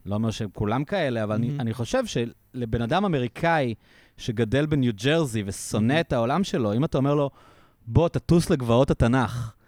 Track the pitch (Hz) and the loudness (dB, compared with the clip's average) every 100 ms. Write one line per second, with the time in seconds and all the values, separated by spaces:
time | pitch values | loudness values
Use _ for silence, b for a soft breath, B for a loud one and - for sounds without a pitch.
0 | 92 104 113 - 104 - 104 123 147 202 | -6 -2 -2 -4 -6 -4 -2 -2 -2 -2
1 | 143 117 104 107 117 143 117 117 113 262 | -2 -2 -2 -2 -2 -2 -4 -4 -2 -2
2 | 233 127 120 - _ 127 117 113 117 175 | -2 -4 -4 -8 _ -10 -4 -2 0 0
3 | 202 143 123 - 165 165 123 110 b b | 0 -2 -4 -2 0 0 0 -6 b b
4 | b - - 110 110 131 151 151 123 101 | b -12 -6 -2 0 0 2 2 0 0
5 | 131 165 143 110 98 - - 110 110 156 | 0 0 0 -2 -4 -6 -4 0 2 2
6 | - 123 117 160 196 165 104 110 160 143 | 0 0 0 0 -2 -2 0 0 0 0
7 | 139 147 139 b b b b b - 127 | 2 2 0 b b b b b 0 2
8 | 165 135 - 170 - 151 117 117 135 - | 2 0 2 4 4 0 4 4 4 4
9 | 117 131 107 120 113 - | 4 4 0 -4 -10 -12